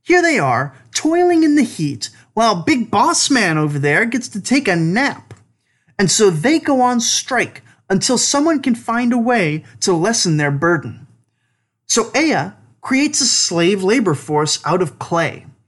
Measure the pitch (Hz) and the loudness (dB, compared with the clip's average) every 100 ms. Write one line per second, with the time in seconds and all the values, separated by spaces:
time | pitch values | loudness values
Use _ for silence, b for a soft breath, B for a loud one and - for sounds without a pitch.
0 | - 359 339 277 139 117 143 b b - | 2 2 2 0 0 -2 -4 b b -6
1 | 311 339 359 339 320 294 254 - 151 143 | -2 2 2 4 4 2 0 -2 -6 -4
2 | - b b - 226 190 156 294 226 262 | -12 b b 0 0 2 0 -2 0 2
3 | 294 339 - 269 190 156 151 147 143 151 | 2 2 2 2 2 0 0 0 0 2
4 | 233 254 - 208 - 277 277 170 160 196 | 0 -4 -8 -10 -2 0 2 0 0 0
5 | 269 - - - _ _ _ _ _ - | -2 -4 -16 -20 _ _ _ _ _ -2
6 | 196 - 208 160 196 320 302 269 247 247 | 0 4 2 2 0 0 0 2 2 0
7 | 233 - - 247 151 - b b _ 190 | -2 -4 -2 -4 -4 -8 b b _ -2
8 | - 240 - 285 302 311 - 233 - 233 | 0 0 0 0 2 0 0 -4 -2 -2
9 | 247 247 233 240 170 151 B B - 170 | 0 0 0 0 0 -2 B B -2 0
10 | 185 233 180 151 147 139 170 170 123 - | 0 0 0 0 0 0 0 0 -4 -16
11 | - _ _ _ _ _ _ _ _ - | -20 _ _ _ _ _ _ _ _ -2
12 | 233 254 320 196 165 - _ _ - 262 | 0 0 0 0 -4 -10 _ _ -4 0
13 | 294 294 - - - 170 170 202 185 247 | 0 0 -2 -2 -2 0 2 2 0 0
14 | 196 143 - 151 151 - 147 180 175 - | 0 -2 -2 -2 -2 -4 -2 -2 -2 -6
15 | - 170 156 - - - | -4 -2 -2 -6 -20 -20